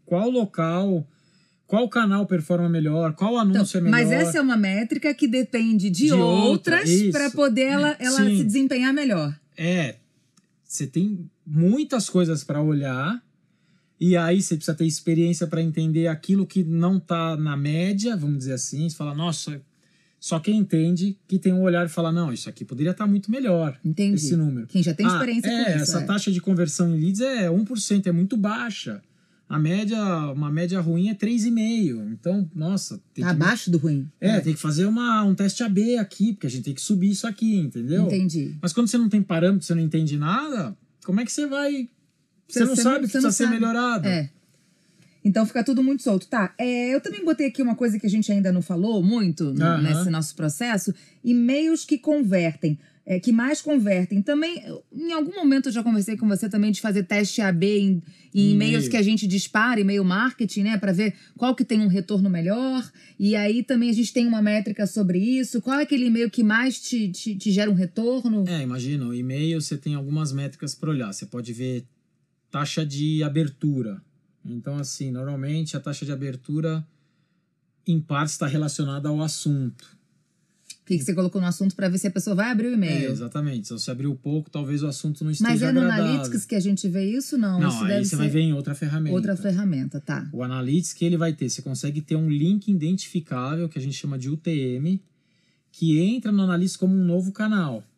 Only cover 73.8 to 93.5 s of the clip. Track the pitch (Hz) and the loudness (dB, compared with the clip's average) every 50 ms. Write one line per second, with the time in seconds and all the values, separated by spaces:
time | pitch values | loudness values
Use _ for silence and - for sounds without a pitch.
73.8 | 117 107 98 - _ _ _ _ _ _ _ _ - - 120 120 - 139 143 143 | -4 -6 -8 -12 _ _ _ _ _ _ _ _ -14 -12 -12 -10 -8 -8 -8 -8
74.8 | 139 - - - 147 131 123 127 131 143 143 135 135 143 151 160 160 151 - - | -8 -8 -8 -8 -8 -6 -6 -6 -6 -6 -6 -6 -4 -4 -4 -4 -4 -4 -6 -8
75.8 | - 147 143 - 147 139 143 131 139 135 127 127 - - 147 156 160 165 160 160 | -8 -8 -8 -8 -8 -8 -6 -6 -6 -8 -8 -10 -8 -6 -4 -2 -2 -2 -2 -4
76.8 | 156 _ _ _ _ _ _ _ _ _ _ _ _ _ _ _ _ _ _ _ | -6 _ _ _ _ _ _ _ _ _ _ _ _ _ _ _ _ _ _ _
77.8 | - - 165 156 156 - 143 143 151 151 - - 151 139 143 156 151 147 - - | -2 0 0 0 0 -2 -2 -2 -2 -4 -4 -4 -4 -2 0 -2 -2 -2 -2 -4
78.8 | 147 139 139 143 139 151 147 151 156 151 - - - 151 143 135 131 117 - _ | -4 -4 -4 -4 -4 -2 -2 -2 -2 -4 -4 -4 -2 -2 -2 0 -2 -4 -8 _
79.8 | - - _ _ _ _ _ _ _ _ _ _ _ _ _ _ _ - - _ | -20 -20 _ _ _ _ _ _ _ _ _ _ _ _ _ _ _ -20 -20 _
80.8 | _ - 180 156 135 - 175 180 185 180 - 196 180 175 170 - 190 196 - - | _ -2 -2 -2 0 -2 0 0 0 0 0 -2 -2 -2 -2 0 -2 -2 -2 0
81.8 | 196 180 180 185 - 196 185 196 - 214 196 180 214 247 247 214 226 247 240 214 | -2 -2 -2 0 -2 -2 -4 -2 -2 -2 0 0 0 0 0 0 0 2 2 0
82.8 | 180 156 143 139 135 131 127 107 120 120 - 147 151 143 127 113 101 - 120 110 | 0 2 0 -2 -2 -2 -4 -6 -6 -8 -6 -4 -4 -4 -4 -6 -8 -8 -10 -8
83.8 | - 131 127 123 139 143 135 131 - 143 147 156 151 - - 147 143 135 147 143 | -8 -8 -6 -4 -4 -4 -4 -4 -4 -4 -4 -4 -4 -6 -8 -8 -4 -4 -4 -2
84.8 | 151 151 139 - - 156 147 - 156 156 156 - 214 233 - - 254 262 254 262 | -2 -4 -6 -4 -4 -6 -4 -4 -4 -4 -2 0 0 2 2 2 2 2 4 4
85.8 | 254 233 226 214 208 226 269 254 247 247 247 208 - - 226 196 175 202 196 - | 4 4 2 2 2 2 0 0 -2 -2 -4 -4 -4 -2 -2 0 0 0 0 0
86.8 | - 185 170 196 190 202 226 269 277 - 302 247 214 196 185 180 - - 123 226 | 0 -2 -2 -2 -2 -2 -2 -4 -4 -2 -2 0 0 2 2 2 2 2 0 0
87.8 | 214 185 - - 247 190 165 143 147 147 143 160 160 160 147 139 143 147 143 - | 0 0 0 0 0 0 0 0 0 0 2 2 2 2 0 -2 -4 -6 -6 -4
88.8 | 156 147 151 156 156 151 180 185 220 202 190 175 202 202 180 190 208 190 156 131 | -4 -4 -2 -2 -2 0 0 0 0 -2 -2 -2 -2 -2 0 0 0 0 0 -2
89.8 | 131 135 - 143 - - 143 139 135 151 147 120 123 127 127 131 127 127 147 180 | -2 -4 -6 -8 -8 -6 -6 -6 -6 -8 -8 -6 -6 -4 -4 -4 -2 0 0 0
90.8 | 170 - - - 170 170 175 156 165 165 156 - 135 120 - - - 139 131 127 | 0 -2 -4 -2 0 0 0 0 0 -2 -2 -4 -4 -6 -6 -8 -8 -8 -8 -6
91.8 | - 147 147 156 156 - 160 156 160 156 147 147 151 180 208 208 - 214 196 170 | -6 -6 -6 -6 -6 -4 -2 0 0 0 0 2 2 2 0 0 0 0 0 0
92.8 | 151 165 190 190 - - - 180 156 - - 123 127 135 | 0 0 -2 -2 -4 -6 -6 -6 -6 -4 -6 -6 -4 -4